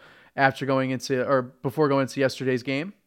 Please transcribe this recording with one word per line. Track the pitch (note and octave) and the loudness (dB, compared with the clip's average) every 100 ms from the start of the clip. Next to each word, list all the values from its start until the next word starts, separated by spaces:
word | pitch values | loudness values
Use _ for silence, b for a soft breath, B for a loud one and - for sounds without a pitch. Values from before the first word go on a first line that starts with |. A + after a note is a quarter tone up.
| b b b - | b b b 0
after | C3+ - C3+ | 2 2 0
going | C3+ C3 | 0 0
into, | B2+ - B2+ | -4 -2 -2
or | A#2+ C3 | 2 0
before | B2 - C#3 - D3 | 0 -6 -4 0 2
going | C#3 | 2
into | B2+ C#3 | 0 0
yesterday's | C3 - C3 B2+ | 0 0 -2 -2
game? | C3 C3+ F#3 - | -2 -6 -6 -14